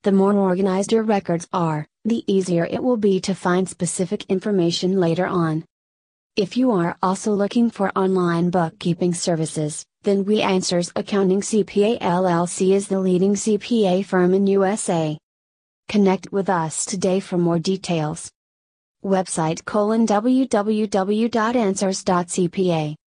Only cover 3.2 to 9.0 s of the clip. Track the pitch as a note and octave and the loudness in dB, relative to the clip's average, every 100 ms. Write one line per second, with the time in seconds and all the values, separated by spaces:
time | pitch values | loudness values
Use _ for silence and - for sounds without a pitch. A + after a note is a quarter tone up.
3.2 | F#3+ F#3 F#3 F3+ F#3 - E3+ - F3+ G#3 | -2 -2 0 0 -2 -4 -6 -4 -4 -4
4.2 | - F#3+ G#3+ G3 E3+ E3+ F3+ F#3+ E3+ E3 | -4 -4 0 0 0 0 0 0 0 0
5.2 | F3+ F3 D#3+ D#3 - _ _ _ _ _ | -2 0 0 -2 -8 _ _ _ _ _
6.2 | _ - F#3+ A#3+ B3+ G3+ E3+ - F#3+ F#3+ | _ -4 -2 0 2 2 0 -2 -2 -2
7.2 | A3 G3+ G3+ A#3+ A#3 - F#3+ G3 F#3+ F#3 | -2 0 0 2 0 0 -2 0 0 2
8.2 | F3+ E3+ F3 F3+ D#3+ - F3 E3+ | 0 0 0 0 -2 -2 -2 0